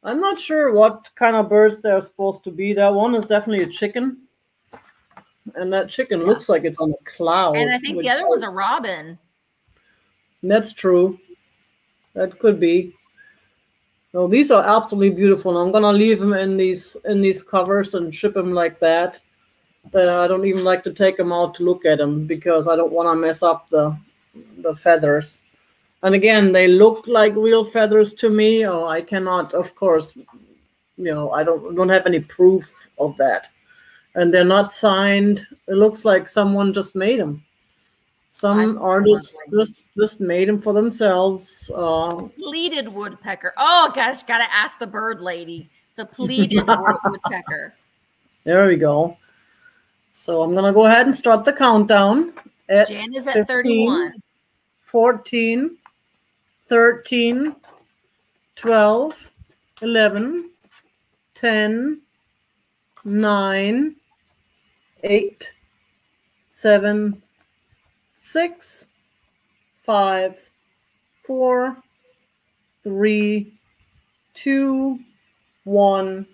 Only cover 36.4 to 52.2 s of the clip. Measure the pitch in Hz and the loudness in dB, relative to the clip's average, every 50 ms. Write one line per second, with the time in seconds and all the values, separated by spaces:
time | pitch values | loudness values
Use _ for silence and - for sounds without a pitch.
36.4 | 202 196 202 202 202 196 190 202 196 - _ 190 190 208 254 254 185 151 147 151 | 0 0 0 0 0 0 -2 -2 -6 -6 _ -4 -2 -2 0 -2 -2 -6 -6 -10
37.4 | _ _ _ _ _ _ _ _ _ _ _ _ _ _ _ _ _ _ _ - | _ _ _ _ _ _ _ _ _ _ _ _ _ _ _ _ _ _ _ -6
38.4 | - 202 202 214 214 220 220 220 - 185 185 196 202 208 208 208 - - - - | -4 -2 0 2 0 0 -2 -4 -2 0 0 2 4 4 4 2 0 -10 -12 -14
39.4 | - - 202 208 220 214 - - - _ _ 196 214 208 208 - 202 175 175 180 | -14 -4 -2 -2 -2 -2 -6 -14 -18 _ _ -4 -4 -4 -2 -6 -6 -4 -2 0
40.4 | 190 196 208 202 202 214 202 208 214 233 226 - 226 202 185 180 185 190 190 185 | 0 0 -2 -2 -2 -2 0 0 0 0 -2 0 0 0 2 2 0 0 -2 -4
41.4 | - - - - - - 160 175 175 165 160 160 165 170 170 175 185 - _ - | -8 -12 -12 -14 -14 -12 -10 -6 -4 -2 -2 -2 -2 -4 -6 -10 -12 -16 _ -16
42.4 | 370 294 294 330 330 349 311 294 254 220 196 202 208 202 - - _ 214 196 - | -16 -12 -10 -8 -6 -6 -6 -8 -10 -10 -12 -12 -14 -14 -14 -16 _ -12 -12 -10
43.4 | - 180 - - 262 320 349 349 320 - - 269 240 233 262 254 - - 233 233 | -10 -12 -6 -2 0 2 4 4 2 2 0 -2 -4 -4 -4 -6 -8 -6 -4 -4
44.4 | 233 - - 208 214 - - - 240 202 202 208 214 220 226 - 175 180 175 170 | -4 -2 -2 -2 -4 -4 -6 -12 -14 -12 -10 -10 -8 -8 -8 -8 -10 -10 -10 -10
45.4 | 170 165 170 165 170 _ _ _ _ _ _ - 220 - - - 214 - 262 226 | -12 -14 -16 -16 -18 _ _ _ _ _ _ -18 -16 -16 -12 -8 -8 -6 -2 -2
46.4 | 196 - 208 202 - 202 226 - 370 - - - - 196 202 196 _ 202 - 185 | -2 0 0 -2 2 2 0 2 2 -2 -2 0 -2 -6 -6 -6 _ -10 -10 -10
47.4 | 175 - 156 151 143 160 _ _ _ _ _ _ _ _ _ _ _ _ _ _ | -10 -10 -12 -12 -12 -16 _ _ _ _ _ _ _ _ _ _ _ _ _ _
48.4 | _ 160 170 185 202 190 180 151 156 151 143 147 160 170 170 _ _ _ _ _ | _ 0 2 4 4 4 4 2 2 0 0 0 -2 -2 -4 _ _ _ _ _
49.4 | _ _ _ _ _ _ _ _ _ _ _ _ _ _ _ - - - 170 165 | _ _ _ _ _ _ _ _ _ _ _ _ _ _ _ -14 -8 -4 -2 -2
50.4 | 160 165 175 190 190 196 196 214 220 220 226 233 247 262 262 - - 240 226 214 | -2 0 0 0 0 4 4 6 6 6 6 6 4 2 0 0 2 2 2 4
51.4 | 208 - 277 - 269 247 226 214 208 214 220 202 196 196 214 277 | 4 0 0 2 2 4 4 4 4 4 4 4 4 4 2 2